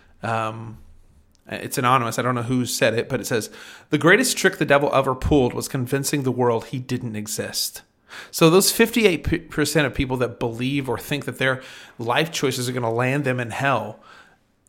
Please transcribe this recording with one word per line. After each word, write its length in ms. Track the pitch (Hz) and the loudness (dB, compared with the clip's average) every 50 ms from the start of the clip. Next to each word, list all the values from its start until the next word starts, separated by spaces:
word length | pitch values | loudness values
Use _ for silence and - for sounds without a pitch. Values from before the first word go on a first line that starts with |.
| _ _ _ _ | _ _ _ _
um, 560 | - 110 113 113 110 110 113 113 113 113 110 - - - - - _ _ _ - _ _ _ _ _ | -6 -4 -4 -2 -4 -4 -6 -8 -12 -14 -16 -18 -20 -20 -20 -20 _ _ _ -20 _ _ _ _ _
it's 320 | - - - 95 123 - 143 | -12 -10 -10 -8 -6 -4 0
anonymous, 400 | 127 123 131 135 117 113 110 - | 2 4 4 4 2 0 -2 -2
I 40 | |
don't 120 | 120 123 127 | -2 -2 -2
know 80 | 123 | -2
who 240 | 113 120 127 127 123 | -2 0 0 0 0
said 280 | 123 - - 139 117 107 | -2 0 2 2 2 2
it, 140 | 117 117 - | 0 -2 -2
but 120 | 131 110 | -4 -4
it 60 | 98 | -2
says, 220 | - 127 110 107 - - - - - - - - _ | -2 -2 -2 -2 -4 -12 -18 -20 -20 -20 -20 -4 _
"The 80 | 151 143 | -2 4
greatest 380 | 131 165 196 233 254 - - | 6 6 6 6 4 0 0
trick 220 | - - 190 - - | 2 2 2 2 2
the 60 | 156 | 2
devil 280 | - 139 143 147 135 | 4 4 4 4 4
ever 220 | - 131 135 135 127 | 2 2 2 2 -2
pulled 400 | 123 - - 156 143 123 120 - | -2 0 2 4 4 4 4 0
was 140 | 120 117 - | -4 -6 -6
convincing 560 | - 135 123 - 143 139 143 - - 143 131 | -4 -4 -2 -2 -2 -2 -2 -2 -2 0 0
the 80 | 127 | 0
world 340 | 120 123 123 120 113 113 - | 0 2 2 2 2 0 -2
he 140 | - - 127 | -4 -8 -8
didn't 340 | 127 - 127 120 123 117 107 | -4 -4 -6 -4 -4 -6 -8
exist." 680 | 107 107 107 - - 101 95 - - - - - - - _ _ _ _ _ - - - - | -8 -8 -6 -6 -6 -6 -6 -4 -6 -6 -6 -8 -12 -20 _ _ _ _ _ -18 -18 -18 -12
So 180 | - - 170 160 | 0 4 6 6
those 220 | 165 190 190 - | 8 6 4 4
fifty-eight 760 | - - 226 220 - 233 214 196 170 151 - - 170 156 - - | 4 4 2 4 4 4 4 4 2 2 0 -2 -2 -2 -4 -6
percent 380 | - 156 147 143 - 165 147 | -2 -2 -2 0 2 2 0
of 80 | 123 - | 2 0
people 220 | - 139 127 127 | -2 -2 -2 0
that 240 | 123 123 113 98 - | -2 -2 -2 -2 -4
believe 480 | 123 117 113 113 127 131 143 139 131 127 | -4 -4 -4 -4 -4 -2 -2 -2 -2 -2
or 100 | 117 - | -4 -6
think 280 | - - 147 139 135 | -4 -6 -6 -6 -6
that 120 | 135 120 - | -8 -4 -2
their 240 | 131 135 127 127 - - - - - - - | 0 0 0 -2 -6 -14 -18 -20 -20 -20 -12
life 360 | - 117 113 123 143 160 165 | -8 -4 -2 0 0 0 0
choices 360 | - - - 131 127 127 123 127 | -2 -2 -2 -2 0 -2 -4 -4
are 40 | |
gonna 200 | 127 127 120 113 | -4 -2 -2 0
land 300 | 113 117 127 127 135 147 | 0 0 0 0 0 0
them 160 | 139 131 127 123 | 0 -2 -2 -2
in 120 | 120 113 | -4 -6
hell, 500 | 104 - 135 139 131 110 107 104 107 - - - - - - _ _ _ _ _ _ _ _ | -4 -2 0 0 0 0 -2 -4 -10 -14 -20 -20 -20 -20 -20 _ _ _ _ _ _ _ _